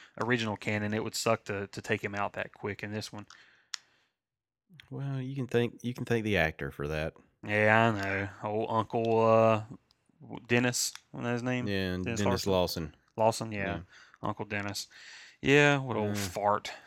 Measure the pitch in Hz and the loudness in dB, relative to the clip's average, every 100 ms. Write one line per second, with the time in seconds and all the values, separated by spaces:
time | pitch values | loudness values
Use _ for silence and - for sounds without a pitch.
0 | - - 113 123 110 101 - 107 107 107 | -16 -6 0 0 0 -4 -2 -2 0 -2
1 | 113 - 117 113 - 101 101 - - 110 | -4 -2 0 0 0 -8 -6 -10 -4 -2
2 | 104 101 101 98 98 - 104 98 104 107 | -2 -4 -4 -4 -10 -8 -8 -8 -8 -8
3 | - 104 101 - - _ - - _ _ | -8 -14 -16 -20 -20 _ -14 -14 _ _
4 | _ _ _ _ _ _ _ 165 - 135 | _ _ _ _ _ _ _ -20 -16 -10
5 | 139 135 131 139 120 120 120 - 120 123 | -8 -6 -6 -6 0 0 0 -4 -8 -6
6 | 127 117 107 95 80 - 71 - 73 78 | 0 0 2 2 2 0 -8 -6 -4 -2
7 | 80 - _ _ 107 104 107 110 113 104 | -4 -8 _ _ -2 2 6 6 4 2
8 | 98 98 98 - 107 107 113 113 107 120 | -2 -4 -4 -6 -6 -4 0 0 0 0
9 | 113 113 113 113 113 110 107 - _ _ | 2 4 6 8 6 4 0 -16 _ _
10 | _ _ 123 113 - 120 123 123 - - | _ _ -16 -12 2 2 2 0 -4 -6
11 | _ 139 120 120 123 127 120 98 95 90 | _ -8 -4 -2 -2 -2 -2 -2 -2 -2
12 | 92 117 101 - 101 92 87 90 78 _ | -4 -2 0 0 2 2 2 -2 -8 _
13 | _ - 110 110 113 104 98 98 90 - | _ 2 2 2 -6 -4 -4 -6 -10 -20
14 | - - 104 107 104 104 101 98 - - | -20 -8 -6 -6 -6 -6 -6 -8 -10 -16
15 | - - - - - 143 147 143 131 107 | -20 -20 -20 -4 4 6 6 4 0 -2
16 | 104 101 98 107 101 104 - - | -2 -2 -4 0 2 2 -2 -14